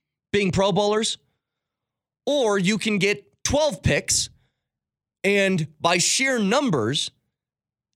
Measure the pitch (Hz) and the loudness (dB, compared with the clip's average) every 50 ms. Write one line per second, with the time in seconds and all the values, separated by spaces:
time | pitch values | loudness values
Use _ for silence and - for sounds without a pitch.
0 | _ _ _ _ _ _ - 202 208 185 - 185 190 202 190 196 208 208 208 214 | _ _ _ _ _ _ -2 0 0 0 0 2 0 2 2 0 0 0 0 0
1 | 226 - - - _ _ _ _ _ _ _ _ _ _ _ _ _ _ _ _ | -2 -2 -4 -8 _ _ _ _ _ _ _ _ _ _ _ _ _ _ _ _
2 | _ _ _ _ _ - 285 294 247 214 202 202 180 185 220 196 - 220 208 196 | _ _ _ _ _ -2 0 2 2 2 0 2 2 0 0 0 -2 -2 -2 0
3 | 180 202 208 202 - _ _ _ - - 247 285 311 294 277 - - - 147 160 | 0 0 -2 -4 -8 _ _ _ -6 -2 0 0 0 0 -2 -2 -2 0 0 0
4 | - - - - - - - _ _ _ _ _ _ _ _ _ _ _ _ _ | 0 -2 -2 -4 -4 -6 -10 _ _ _ _ _ _ _ _ _ _ _ _ _
5 | _ _ _ _ - 196 202 202 196 190 190 180 156 - - _ - 170 180 180 | _ _ _ _ -2 0 2 2 2 0 0 -2 -2 -6 -6 _ 0 2 2 2
6 | 175 - - - 262 269 262 233 208 185 226 285 294 247 165 131 107 110 143 - | 2 0 0 0 0 0 0 0 0 2 2 2 2 0 0 0 0 -2 -2 -2
7 | - - - _ _ _ _ _ _ _ _ _ _ _ _ _ _ _ _ | -4 -6 -10 _ _ _ _ _ _ _ _ _ _ _ _ _ _ _ _